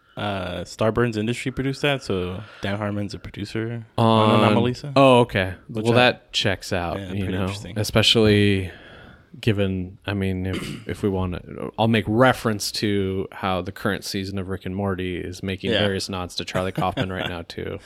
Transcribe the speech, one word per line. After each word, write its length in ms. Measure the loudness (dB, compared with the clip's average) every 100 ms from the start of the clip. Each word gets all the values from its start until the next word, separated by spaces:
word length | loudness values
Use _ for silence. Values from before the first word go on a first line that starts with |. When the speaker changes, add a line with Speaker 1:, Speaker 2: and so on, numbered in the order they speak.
| _ -8
Speaker 1:
uh, 480 | -6 -4 -6 -8
Starburns 520 | -8 -2 0 2 0 0
Industry 360 | -2 -4 -6
produced 280 | -4 -4 -2
that, 200 | -2 -2
so 400 | -2 -2 -2 -6 -12 -8
Dan 160 | -6 -4
Harmon's 380 | -4 -4 -6
a 60 | -8
producer 640 | -12 -10 -8 -6 -6 -8 -8 2
Speaker 2:
On 340 | 4 6 6 6
Speaker 1:
on 80 | 6
Anomalisa. 400 | 4 2 -2 -2 6
Speaker 2:
Oh, 240 | 8 8
okay. 340 | 6 2 -2 -4 -10
Speaker 1:
Which 160 | -4
Speaker 2:
Well, 80 | 2
Speaker 1:
I 40 | 6
Speaker 2:
that 360 | 4 2 _
checks 400 | -2 0 0 -2
out, 260 | -4 -2 -4
Speaker 1:
Yeah, 140 | -6
Speaker 2:
you 100 | -4
Speaker 1:
pretty 140 | -2 -2
Speaker 2:
know, 40 |
Speaker 1:
interesting. 360 | -2 -4 -8 -6
Speaker 2:
especially 920 | 0 2 4 6 6 6 6 2 0 -8 -20 -20 -20 -20 _ -6
given, 580 | 0 2 2 -2 -6 -10 -6
I 60 |
mean, 300 | -2 -2 -2 -4
if, 420 | -6 -6 -10 -10
<clears throat> 0 |
if 140 | -4
we 40 | -2
wanna, 320 | -2 -2 -6 -10 -12 -10 -2
I'll 80 | 2
make 180 | 2 2
reference 640 | 4 4 4 0 -2 -4
to 560 | -4 -2 0 0 -2 -6
how 320 | -6 -2 -2
the 80 | -4
current 320 | -6 -4 -4
season 380 | -6 -8 -6 -6
of 80 | -6
Rick 180 | -8 -8
and 80 |
Morty 440 | -4 -4 -2 -4 -6
is 220 | -8 -8
making 260 | -6 -4 -2
Speaker 1:
Yeah. 80 | 0
Speaker 2:
various 280 | 0 -2 -4
nods 260 | -6 -6 -8
to 80 |
Charlie 280 | -6 -4 -4
Kaufman 400 | -2 -2 -2 -4
right 160 | -4 -6
now 140 | -8
too, 360 | -10 -10 -8 -8